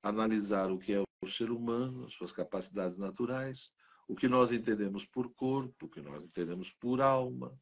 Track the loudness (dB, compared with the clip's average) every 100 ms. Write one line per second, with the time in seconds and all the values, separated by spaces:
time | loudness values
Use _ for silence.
0 | -2 0 2 2 2 2 2 -2 0 0
1 | 0 _ -8 -4 -2 -2 0 0 -2 -4
2 | -12 -10 -10 -6 -4 -4 -6 -4 -4 -2
3 | -6 -2 -2 -2 -4 -8 -14 _ _ -20
4 | _ 0 4 8 6 4 2 2 2 -2
5 | -6 -4 -4 -2 0 0 -2 -10 -16 -14
6 | -12 -12 -12 -4 -4 -4 -8 -6 -2 4
7 | 6 6 2 -4 -10 -12